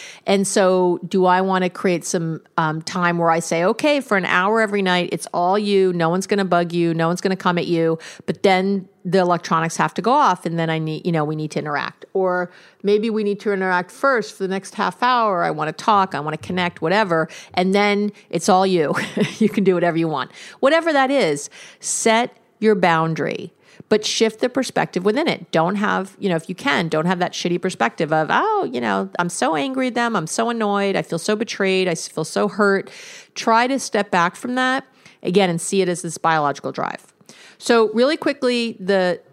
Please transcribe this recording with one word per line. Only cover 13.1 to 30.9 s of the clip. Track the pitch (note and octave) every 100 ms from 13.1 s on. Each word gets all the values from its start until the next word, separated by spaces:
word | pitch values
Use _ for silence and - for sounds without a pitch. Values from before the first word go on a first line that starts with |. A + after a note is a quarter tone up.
we | A3
need | G3+ G3+
to | G#3+
interact | F#3+ F#3 F3+ F3+
first | - C#4 B3 G3+
for | -
the | F#3+
next | F#3+ - -
half | F#3 -
hour. | B3 B3 A3 F3
I | E3+
wanna | D#3 D3+
talk, | D#3 - G#3 F#3+
I | C#3+
wanna | D3+ D#3
connect, | - F#3 F3 -
whatever. | D#3+ G3+ G3+ E3 D#3 - -
And | - F#3
then | G3+ G#3 G3+ G#3 - -
it's | F3 -
all | F#3 F#3+
you. | F3 D3 F3 - G#3+
<laughs> | G#3+ -
You | G#3+
can | -
do | F#3+
whatever | F3 F3 E3
you | E3
want. | C#3 B2 - - -
Whatever | C4+ E4 D#4+
that | C#4 C4
is, | C#4 E3+ C#3+ - - - -
set | - - A3+ A3 B3 - _ -
your | G#3+
boundary, | G3+ F3+ D#3+ D#3+ D3+ - - F3 _ _ - -
but | G#3+ -
shift | - A3 A3
the | B3
perspective | C4+ B3+ E3 D3+ F#3
within | F#3+ A#3+ D#4
it. | - -
Don't | E3+ E3+
have, | G3+ G3+ F#3 F#3+ -
you | G3+
know, | E3
if | -
you |
can, | F3 C#4 C4+ E3
don't | D#3
have | E3+ F3
that | F3+
shitty | - F3 F3
perspective | F#3 - A3+ - D3+
of, | D#3+ D#3
"Oh, | B3 G4+ G#4 C4+
you | B3
know, | A3+ G3 F#3+ -
I'm | F3
so | - B3+
angry | D#4+ C4+ C4 B3+
at |
them. | A#3 A#3+ G#3
I'm | D#3+
so | - A#3
annoyed. | A#3 G#3 G3+ G3